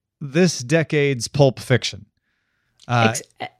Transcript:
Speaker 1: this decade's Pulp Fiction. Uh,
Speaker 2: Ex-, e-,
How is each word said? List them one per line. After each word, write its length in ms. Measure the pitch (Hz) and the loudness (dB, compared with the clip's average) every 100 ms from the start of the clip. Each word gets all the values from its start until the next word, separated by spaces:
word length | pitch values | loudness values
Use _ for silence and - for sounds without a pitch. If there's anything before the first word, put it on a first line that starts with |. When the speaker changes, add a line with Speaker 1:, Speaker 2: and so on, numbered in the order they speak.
| _ _ | _ _
Speaker 1:
this 380 | 143 143 180 - | -4 2 2 0
decade's 680 | 120 165 156 151 143 127 - | -2 -2 0 0 0 -2 -4
Pulp 320 | - 139 - | 4 4 4
Fiction. 460 | - 120 - 98 - _ _ _ _ _ _ _ - | 0 0 0 -8 -18 _ _ _ _ _ _ _ -4
Uh, 200 | 120 113 | 0 0
Speaker 2:
Ex-, 140 | 110 - _ | -2 -10 _
e-, 40 | - - | -16 -10